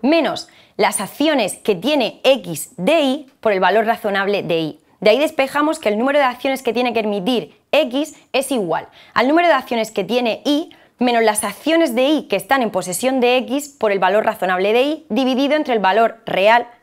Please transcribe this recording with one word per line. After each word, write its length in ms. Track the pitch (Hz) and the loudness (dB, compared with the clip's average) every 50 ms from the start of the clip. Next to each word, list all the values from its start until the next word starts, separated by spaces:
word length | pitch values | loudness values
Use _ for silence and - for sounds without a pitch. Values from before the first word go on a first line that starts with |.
menos 480 | - 262 320 339 294 208 165 135 - - _ - - _ _ | 2 2 2 2 2 0 -2 -4 -8 -16 _ -20 -20 _ _
las 240 | - 202 226 311 - | 0 0 2 2 -2
acciones 560 | 202 180 - - 285 320 302 269 214 175 - | -6 -6 -4 0 0 2 2 2 0 -2 -4
que 200 | - _ - 202 | -4 _ -2 -2
tiene 440 | 170 175 254 302 285 233 185 - - _ | 0 0 0 0 0 0 -2 -4 -2 _
X 480 | 247 269 240 196 175 165 143 - - - | 2 2 2 0 -8 -10 -10 -10 -14 -10
de 220 | - 175 220 311 330 | -4 0 2 2 2
Y 300 | 294 269 254 294 - - _ _ | 2 0 -2 -4 -6 -14 _ _
por 140 | - 226 202 | -2 -2 0
el 60 | 190 | 2
valor 260 | 190 180 190 220 220 | 2 2 2 2 2
razonable 580 | 214 226 208 - 208 196 196 196 190 202 190 - | 2 -2 -2 -2 -4 -2 -2 -2 -2 -2 -2 -2
de 160 | 160 170 165 | -2 -2 -2
Y. 200 | 160 151 - - _ _ _ _ | -2 -4 -8 -12 _ _ _ _
De 120 | 180 214 | 4 4
ahí 80 | 214 254 | 4 4
despejamos 600 | 302 311 311 - 269 262 - 285 294 302 320 311 | 2 0 0 -2 -2 -2 0 -2 0 0 -2 -2
que 100 | - 220 | -2 -2
el 80 | 208 | -2
número 220 | 208 233 269 277 294 | 0 0 2 2 2
de 60 | 277 | 2
acciones 360 | 254 240 - - 277 269 262 | 0 -2 -4 -4 -4 -4 -2
que 120 | - 240 214 | -4 -4 -2
tiene 200 | 226 247 247 220 | 0 -2 0 -2
que 80 | 226 | -2
emitir 560 | 208 214 208 202 180 233 262 220 160 - - _ _ _ | -2 -2 -4 -4 -2 -2 -2 -2 -4 -6 -18 _ _ _
X 440 | - 277 311 247 226 277 302 302 - - _ _ - | 0 0 0 0 -2 -4 -6 -6 -10 -20 _ _ -4
es 180 | 247 269 - | -4 -2 -2
igual 380 | 285 240 196 165 160 160 - - _ - - - _ | -2 -4 -2 -2 -4 -6 -6 -10 _ -20 -20 -4 _
al 140 | - 226 | 0 2
número 200 | 262 302 339 349 | 2 2 2 4
de 60 | 349 302 | 4 2
acciones 380 | 269 - - 247 233 220 220 | 2 0 -4 -4 -4 -4 -4
que 120 | - - 190 | -4 -6 -4
tiene 380 | 170 233 247 247 226 208 - - | -2 -2 -2 0 -2 -4 -4 -2
Y 300 | 269 294 285 339 - - _ _ _ _ | -2 -2 -2 -2 -6 -14 _ _ _ _
menos 260 | _ 247 247 240 233 226 | _ -2 0 2 2 2
las 200 | 220 208 214 - | 2 0 0 -4
acciones 520 | 202 190 - - 294 320 330 330 294 226 | -6 -8 -6 -2 0 2 2 2 2 0
de 80 | 233 254 277 | 0 0 2
Y 140 | 311 277 - | 0 0 -2
que 120 | - - | -2 -4
están 280 | 190 - - 277 269 247 | -4 -2 0 0 0 0
en 80 | 214 | -2
posesión 480 | - 190 180 180 180 - - 254 262 269 | -2 -4 -6 -4 -8 -4 -2 -2 0 2
de 160 | 240 240 247 | 2 2 2
X 320 | 262 226 208 240 285 285 - | 2 0 -2 -6 -6 -6 -8
por 220 | - _ - 214 | -8 _ -2 0
el 80 | 202 196 | 0 2
valor 260 | 190 185 196 214 214 | 2 2 2 2 0
razonable 480 | 226 208 - 185 185 185 180 190 202 220 | 0 -2 -2 -2 -2 0 0 0 2 2
de 80 | 240 | 2
Y 240 | 262 294 311 302 - _ | 2 0 -2 -6 -8 _
dividido 460 | 214 240 269 254 262 233 285 277 294 | -2 0 0 0 0 0 0 0 0
entre 180 | 311 302 - 247 | -2 0 -2 -2
el 60 | 220 | 0
valor 420 | 190 185 190 220 233 214 - - _ | 0 2 2 2 2 0 -2 -6 _
real 420 | - 170 180 190 208 226 240 240 - - _ | -4 -2 2 4 4 4 4 2 -2 -14 _